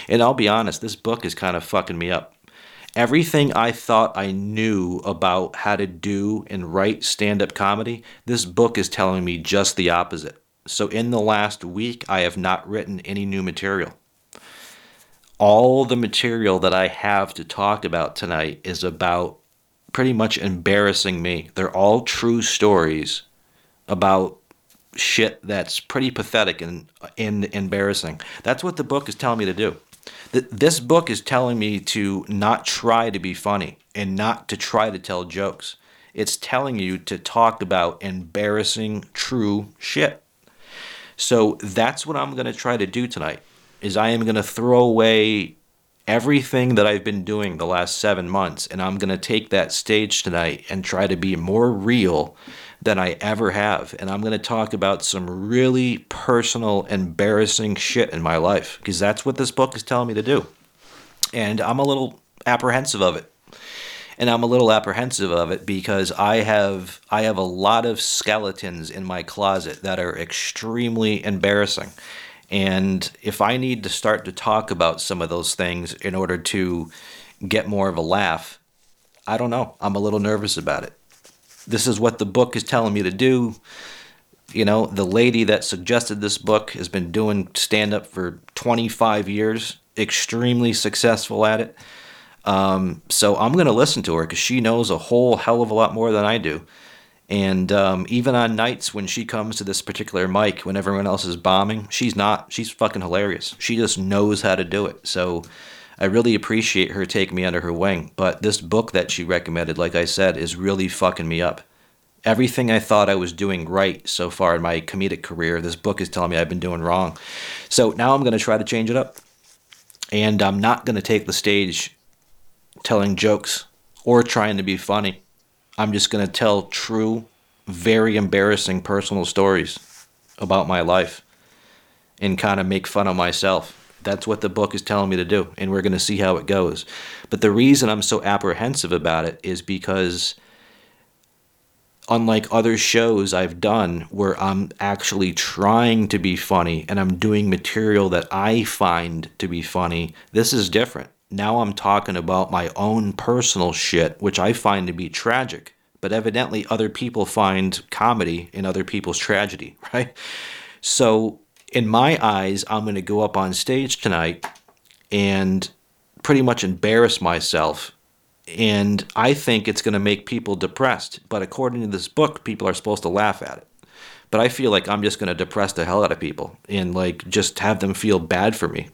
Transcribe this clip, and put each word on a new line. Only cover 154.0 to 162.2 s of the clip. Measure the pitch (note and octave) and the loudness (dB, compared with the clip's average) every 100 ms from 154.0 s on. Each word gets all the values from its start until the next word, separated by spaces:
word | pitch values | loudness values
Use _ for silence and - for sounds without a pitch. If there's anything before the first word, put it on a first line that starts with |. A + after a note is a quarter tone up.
| D#2 - | 2 0
which | G2+ F#2+ | -2 2
I | F#2+ | 0
find | A#2 G#2+ G2 F2+ | 2 0 0 -2
to | |
be | E2+ E2+ | -6 -8
tragic. | - A#2 B2 B2+ D2 - _ _ _ | -4 0 0 -2 -8 -16 _ _ _
But | G2 | -4
evidently | A2 A2 A2+ B2 G#2+ - | -2 0 -2 -2 -4 -4
other | A2 G#2+ | -2 -2
people | - B2 A#2 | -4 -6 -2
find | F#2+ - G2 F#2+ F#2+ - - | -2 2 2 2 0 -4 -10
comedy | - A2+ A2+ E2+ E2+ E2+ | 0 2 2 0 -2 -6
in | - | -6
other | F#2+ F#2+ | -4 -4
people's | F#2 G#2 F2 E2+ | -4 -4 -4 -4
tragedy, | - G2+ G#2 F#2 - - | 0 0 0 -6 -16 -18
<laughs> | - | -6
right? | A#2+ B2+ - - - - - - - | -4 -4 -8 -16 -14 -14 -16 -18 -12
So | - - A#2+ A2 A2 - _ _ - | -4 2 4 4 2 -6 _ _ -4
in | B2+ A2 | -2 2
my | A2+ C#3 D#3+ | 4 4 4